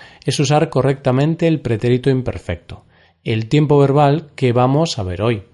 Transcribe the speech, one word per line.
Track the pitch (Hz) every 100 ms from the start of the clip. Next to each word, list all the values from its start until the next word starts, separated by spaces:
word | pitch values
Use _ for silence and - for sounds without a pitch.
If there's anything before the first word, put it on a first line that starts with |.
| - -
es | - -
usar | 135 147 160
correctamente | - 151 139 131 127 151 165 165
el | 156
pretérito | 117 110 120 127 139
imperfecto, | 131 123 - - 85 - - _ _ _ _
el | - 110 110
tiempo | 147 147 147
verbal | 139 139 143 151 - -
que | 127
vamos | 120 127 139 165 -
a |
ver | 92 90
hoy. | 113 107 -